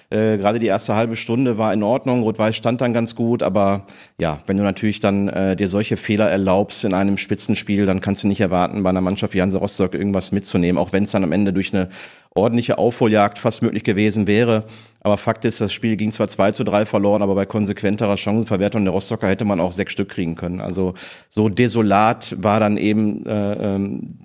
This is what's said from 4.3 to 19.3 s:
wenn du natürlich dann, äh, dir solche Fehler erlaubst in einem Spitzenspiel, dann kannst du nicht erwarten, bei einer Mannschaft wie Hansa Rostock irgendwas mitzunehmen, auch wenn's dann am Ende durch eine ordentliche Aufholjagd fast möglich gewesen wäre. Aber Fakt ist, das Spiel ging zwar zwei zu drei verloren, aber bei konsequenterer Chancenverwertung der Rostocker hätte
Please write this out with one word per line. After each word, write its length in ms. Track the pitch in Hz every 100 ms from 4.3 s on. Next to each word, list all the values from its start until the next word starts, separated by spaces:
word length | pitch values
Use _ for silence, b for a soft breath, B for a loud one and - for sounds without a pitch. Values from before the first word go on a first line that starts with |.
| 76 -
wenn 120 | 98
du 60 |
natürlich 360 | 101 98 107 101
dann, 300 | 104 98 101
äh, 260 | - 95 92
dir 140 | 101
solche 280 | 98 110 107
Fehler 320 | - 104 107
erlaubst 540 | 95 95 92 104 -
in 100 | 107
einem 240 | 92 98 98
Spitzenspiel, 680 | - 104 - 104 - 101 98
dann 160 | 92
kannst 220 | 101 98
du 40 | 104
nicht 140 | 98
erwarten, 420 | 95 90 90 107
bei 60 | 92
einer 120 | 92
Mannschaft 320 | 92 101 104
wie 80 | 98
Hansa 160 | 92 92
Rostock 360 | 98 - 92 71
irgendwas 360 | 101 98 -
mitzunehmen, 440 | 98 - 92 87 87
auch 140 | 90
wenn's 200 | 98 104
dann 120 | 107
am 80 | 90
Ende 220 | 90 98
durch 200 | 92 95
eine 160 | 98 92 B B B B -
ordentliche 420 | 110 120 117 -
Aufholjagd 600 | 110 120 120 107 101 -
fast 240 | 120 -
möglich 200 | 117 104
gewesen 440 | - 98 107 104 101
wäre. 360 | 104 120 110 107 B B B
Aber 160 | 104 104
Fakt 280 | - - 120
ist, 160 | -
das 120 | 104
Spiel 220 | - 117 107
ging 160 | 107
zwar 160 | - 107
zwei 240 | - 98
zu 120 | 107
drei 220 | 104 101 107
verloren, 360 | 104 101 104
aber 120 | 101
bei 120 | 98 98
konsequenterer 720 | 110 101 101 104 107 107 101
Chancenverwertung 640 | - 107 107 98 101 110 95
der 80 |
Rostocker 340 | 92 - -
hätte 180 | 98